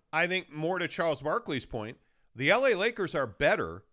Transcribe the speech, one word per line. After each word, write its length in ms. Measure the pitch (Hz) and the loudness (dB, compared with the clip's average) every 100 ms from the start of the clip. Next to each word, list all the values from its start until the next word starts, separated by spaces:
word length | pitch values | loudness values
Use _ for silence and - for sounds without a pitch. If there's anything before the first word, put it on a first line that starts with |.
| _ | _
I 140 | 156 175 | -2 0
think 260 | 185 - | -2 -6
more 260 | 151 156 185 | -6 -4 -2
to 80 | 170 | -2
Charles 360 | - 170 135 | 0 0 0
Barkley's 440 | 143 214 226 139 - | -2 -4 -2 -6 -4
point, 320 | 120 107 127 _ _ _ 117 | -8 -8 -12 _ _ _ -2
the 140 | 143 | 2
L 160 | 220 269 | 4 4
A 80 | |
Lakers 420 | 190 220 226 175 160 | 2 0 -2 -4 -2
are 100 | 127 | -4
better 580 | - 147 202 85 85 - | 2 2 2 0 -8 -16